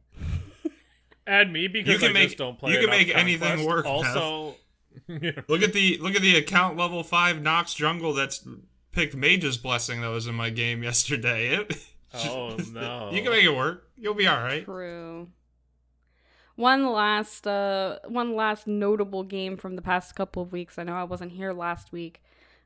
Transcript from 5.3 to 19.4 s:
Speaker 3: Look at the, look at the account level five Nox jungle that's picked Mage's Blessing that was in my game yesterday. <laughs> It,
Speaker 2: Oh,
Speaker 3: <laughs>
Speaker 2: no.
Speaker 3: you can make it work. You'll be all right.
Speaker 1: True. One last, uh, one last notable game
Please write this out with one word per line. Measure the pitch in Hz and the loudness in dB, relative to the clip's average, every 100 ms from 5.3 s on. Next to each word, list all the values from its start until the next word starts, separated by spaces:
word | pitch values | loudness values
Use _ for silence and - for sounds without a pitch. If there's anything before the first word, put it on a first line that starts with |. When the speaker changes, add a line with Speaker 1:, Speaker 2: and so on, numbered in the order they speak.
| 147 - | -4 -2
Speaker 3:
Look | 160 | 2
at | 202 | 2
the, | 202 190 175 | 4 4 2
look | 170 196 | 0 2
at | |
the | 190 170 | 6 6
account | 147 190 185 165 | 6 4 2 2
level | 175 175 | -2 -2
five | 165 170 175 160 | -2 2 2 2
Nox | 151 165 170 | 0 0 0
jungle | - 151 170 165 | 0 -2 0 -2
that's | 139 131 - 131 117 - _ _ | -2 -2 -4 -12 -18 -20 _ _
picked | - 151 135 | -2 -2 2
Mage's | 143 185 143 123 | 4 4 2 -2
Blessing | 127 120 - 117 | -2 -2 -2 -4
that | 117 | -4
was | 113 113 | -4 -4
in | 117 | -4
my | 117 | -4
game | 113 117 117 | -2 -2 -2
yesterday. | 117 117 - 139 117 113 120 175 | -2 0 0 0 0 0 0 -2
<laughs> | 208 | -2
It, | - - - - | -8 -12 -20 -14
Speaker 2:
Oh, | 123 117 127 120 110 | -6 -4 -4 -6 -6
Speaker 3:
<laughs> | 113 | -8
Speaker 2:
no. | 113 117 123 104 | -8 -8 -8 -6
Speaker 3:
you | 185 | -4
can | 254 | 0
make | 226 180 | 4 4
it | 135 | 4
work. | 139 180 _ - | 0 -4 _ -10
You'll | 214 208 | -6 0
be | 190 | 2
all | 143 | 2
right. | 120 147 185 | 0 -4 -6
Speaker 1:
True. | 185 180 170 165 165 175 _ _ _ _ _ _ _ _ _ _ _ _ - | -12 -10 -12 -12 -14 -16 _ _ _ _ _ _ _ _ _ _ _ _ 0
One | 240 269 269 | 4 4 4
last, | 220 208 214 214 - 202 | 2 2 2 -2 -6 -2
uh, | 202 202 196 190 - - | 0 0 0 -2 -6 -6
one | 240 240 220 | -4 -2 0
last | 220 214 - | 0 -2 -2
notable | 208 202 208 196 196 | 0 2 2 0 -4
game | 190 190 | -6 -6